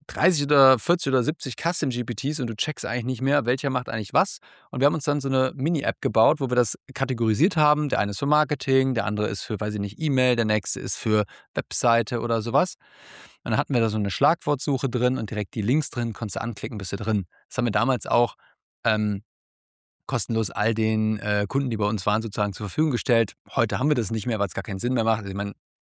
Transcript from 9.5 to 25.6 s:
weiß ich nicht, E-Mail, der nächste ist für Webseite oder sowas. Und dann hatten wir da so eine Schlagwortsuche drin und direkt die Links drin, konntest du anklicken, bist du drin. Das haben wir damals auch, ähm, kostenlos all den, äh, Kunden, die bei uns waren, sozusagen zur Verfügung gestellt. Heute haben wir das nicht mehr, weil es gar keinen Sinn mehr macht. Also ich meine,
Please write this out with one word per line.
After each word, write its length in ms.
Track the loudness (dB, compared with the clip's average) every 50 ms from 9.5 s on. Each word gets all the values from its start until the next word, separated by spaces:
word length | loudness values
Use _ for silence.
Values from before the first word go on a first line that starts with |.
| -4 -4
weiß 160 | -4 -4 -4
ich 40 | -4
nicht, 200 | -4 -6 -4 -4
E-Mail, 360 | -2 0 2 2 2 2 2
der 100 | 2 2
nächste 340 | 2 0 0 0 -4 -6 -6
ist 160 | -6 -8 -8
für 300 | -4 0 2 2 2 2 0 -6 -16 -20 _ -6
Webseite 680 | -6 -6 -6 -4 0 2 4 4 4 2 0 -2 -4
oder 200 | -2 -2 -2 -2
sowas. 320 | 0 0 2 2 2 0 -4 -12 _ _ -20 -20 -20 -20 -20 -20 -20 -20 _ _ -4
Und 80 | -2
dann 80 | -2 0
hatten 160 | 0 0 2
wir 60 | 2
da 80 | 2 2
so 80 | 2
eine 120 | 0 -2 -2
Schlagwortsuche 800 | 0 2 2 2 2 2 -2 -2 -2 -2 -2 -2 -2 -2 -2 -2
drin 300 | 0 0 0 0 0 -2
und 100 | -4 -4
direkt 240 | -4 -6 -6 -4 -4
die 80 | -2
Links 300 | 0 2 2 0 0 -2
drin, 220 | -4 -4 -4 -4 -4
konntest 240 | -6 -6 -6 -4
du 40 | -4
anklicken, 380 | -6 -6 -6 -8 -8 -8 -6 -6
bist 120 | -6 -6
du 40 | -6
drin. 320 | -2 0 0 0 0 0 -4 _ _ _ _
Das 100 | -4 -2
haben 60 | 0
wir 60 | 0
damals 360 | 0 0 2 0 0 -2 -2
auch, 260 | 0 2 2 2 2 -2 _ _ _ _ _ _ _ _ _ -2
ähm, 380 | 0 0 2 2 0 -2 -4 -6 _ _ _ _ _ _ _ _ _ _ _ _ _ _ _ _
kostenlos 420 | -4 -2 -2 -2 -2 -2 -2 -2 -2
all 240 | -2 -2 0 0 0
den, 460 | 2 0 2 2 2 0 0 -2 -2
äh, 260 | -2 -2 0 0 0
Kunden, 220 | 0 -2 -2 -2 -2
die 80 | -2
bei 80 | -2 0
uns 220 | 0 -2 0 0
waren, 160 | 0 0 0 0
sozusagen 280 | -2 -2 -2 -2 -2
zur 160 | -2 -4 -6
Verfügung 220 | -4 0 0 0 0
gestellt. 440 | 0 -2 0 2 2 2 2 0 -4 _ _ -4
Heute 260 | -2 0 0 0 0
haben 120 | 0 0 0
wir 60 | 2
das 140 | 0 0 -2
nicht 160 | -4 -4 -2
mehr, 140 | -2 -2 -2
weil 80 | -2
es 80 | -2 -4
gar 80 | -6 -6
keinen 160 | -6 -6 -4
Sinn 140 | -2 -2 0
mehr 100 | 0 2
macht. 160 | 2 0 0
Also 100 | -2 -4
ich 60 | -4
meine, 180 | -4 -4 -6 -8 -10